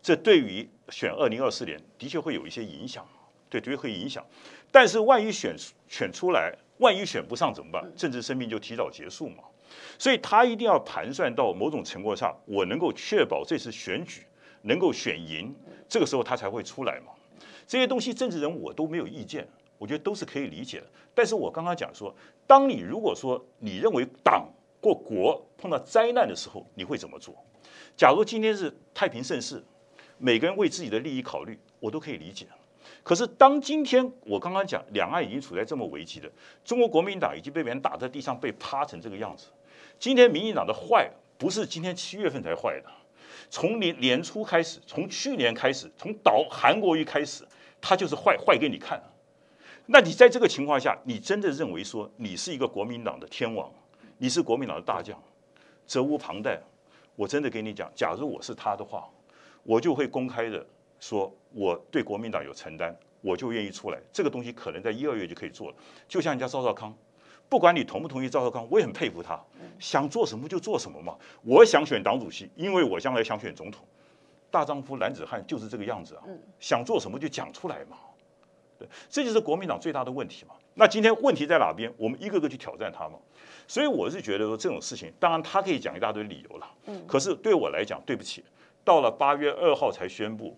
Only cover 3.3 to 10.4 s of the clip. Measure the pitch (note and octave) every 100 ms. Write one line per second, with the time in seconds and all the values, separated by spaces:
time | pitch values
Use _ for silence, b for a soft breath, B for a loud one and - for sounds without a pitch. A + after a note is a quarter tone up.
3.3 | _ _ A#2+ B2 C#3 C#3 G2 B2 - -
4.3 | B B B B C#4 A#3 G#3 A3 B3+ A3
5.3 | G3+ - D#2+ - _ _ - G2 - F3+
6.3 | D3+ E2 - _ _ A#3+ F#3+ G3+ G#2+ D#2
7.3 | A#2+ D#3 G2 C#2+ F2 F3+ - E3 B2 A#2
8.3 | C3 A#2+ A2 - A#2 F2 - D#2 - D#3
9.3 | - - _ B B B B C4+ B3+ -
10.3 | G#3